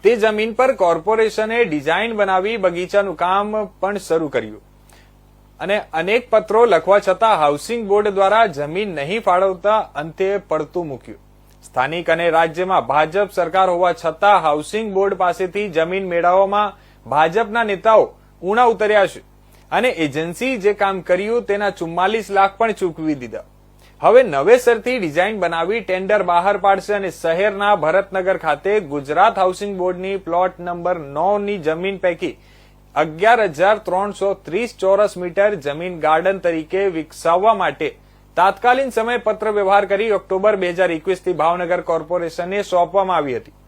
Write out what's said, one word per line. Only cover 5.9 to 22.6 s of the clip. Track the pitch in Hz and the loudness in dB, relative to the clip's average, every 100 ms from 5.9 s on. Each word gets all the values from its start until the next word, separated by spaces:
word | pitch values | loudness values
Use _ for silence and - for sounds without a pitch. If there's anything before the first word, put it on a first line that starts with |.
અનેક | 160 175 226 - | -6 0 -2 2
પત્રો | 220 214 214 | 0 2 4
લખવા | 240 226 208 202 | 4 4 4 2
છતાં | 196 185 226 190 | 4 2 2 4
હાઉસિંગ | 151 147 - 233 208 | 2 0 -4 -6 0
બોર્ડ | 202 208 | 0 2
દ્વારા | 190 196 214 226 | 2 2 4 2
જમીન | 139 147 170 208 | 0 -6 -4 -4
નહીં | 156 139 220 | -6 -4 -2
ફાળવતા | 208 180 196 185 202 214 165 | 0 2 2 0 0 0 -2
અંતે | 139 160 151 190 202 | -8 -10 -4 -2 -2
પડતું | - 156 151 180 165 | -4 -6 -4 -6 -8
મૂક્યું. | 127 - 104 _ _ _ _ | -10 -14 -20 _ _ _ _
સ્થાનિક | - 127 131 170 170 | -8 -4 -2 -2 -2
અને | 165 170 | 0 2
રાજ્યમાં | 160 165 156 185 180 120 | 2 2 0 0 0 2
ભાજપ | 143 156 185 202 | 0 2 0 -2
સરકાર | - 165 185 185 | -2 0 2 2
હોવા | 175 180 | 2 0
છતાં | 170 165 160 202 196 | 0 -4 0 4 4
હાઉસિંગ | 160 151 151 208 220 | 2 -2 -4 -6 -4
બોર્ડ | 190 196 | 0 0
પાસેથી | 190 180 175 185 196 208 | 0 -2 0 -4 -4 -4
જમીન | 160 165 185 190 | -2 -2 -2 -2
મેળવવામાં | 170 170 185 196 202 208 - - _ 110 | 0 4 4 2 2 -2 -6 -20 _ -4
ભાજપના | 139 165 190 226 233 | 2 2 2 -2 -2
નેતાઓ | 220 190 220 220 131 - _ _ | -2 0 4 4 4 -4 _ _
ઉણા | 175 220 | -2 2
ઉતર્યા | 247 196 214 208 185 | 2 2 2 2 2
છે | - - _ _ - _ | -2 -20 _ _ -20 _
અને | 170 247 165 | -2 -2 -2
એજન્સી | 156 135 165 170 254 254 | -4 -2 -6 -4 -4 -2
જે | 190 | -2
કામ | 202 196 190 | 0 -2 -2
કર્યું | 160 180 208 240 | -2 -2 0 -4
તેના | 202 202 202 | -2 -2 -2
ચુમ્માલીસ | 190 165 165 185 226 196 | -4 -6 -2 0 -2 -2
લાખ | 196 196 | 2 2
પણ | - | 0